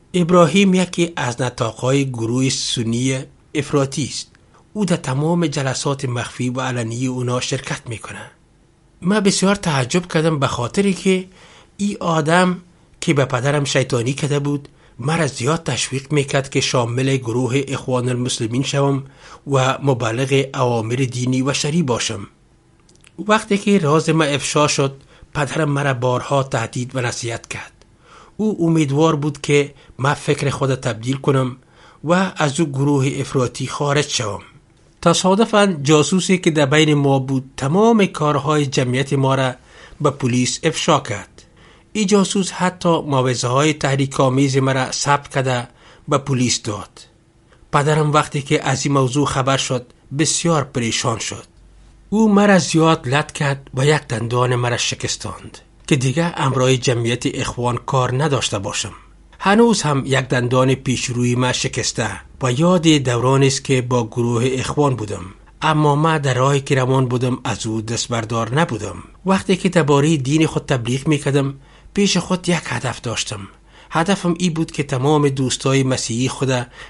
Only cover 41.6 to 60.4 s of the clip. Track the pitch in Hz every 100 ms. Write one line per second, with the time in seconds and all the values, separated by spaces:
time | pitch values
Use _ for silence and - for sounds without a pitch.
41.6 | - - _ 214 202 202 190 202 180 -
42.6 | 180 180 175 160 151 135 131 120 123 127
43.6 | 156 151 147 135 135 - 135 131 139 135
44.6 | 135 131 131 - 143 143 - 143 131 123
45.6 | 117 _ - - - 143 139 127 123 -
46.6 | 113 104 - - - _ _ _ _ _
47.6 | - 147 143 156 151 151 147 147 135 151
48.6 | 143 131 147 139 131 135 139 139 131 135
49.6 | - 127 - _ - 135 156 - 170 160
50.6 | 135 127 113 - 131 110 - 117 - _
51.6 | - - - - - 208 220 202 208 190
52.6 | - 165 160 160 123 143 151 - 143 139
53.6 | - 131 143 151 - 110 117 123 123 123
54.6 | 120 117 - - 123 - 101 87 - -
55.6 | - _ - 147 131 127 170 - 143 127
56.6 | 127 127 127 120 117 117 143 147 - -
57.6 | 120 120 - 131 127 127 156 131 - 107
58.6 | 98 - - - - - - - 196 208
59.6 | 233 202 151 135 135 131 127 131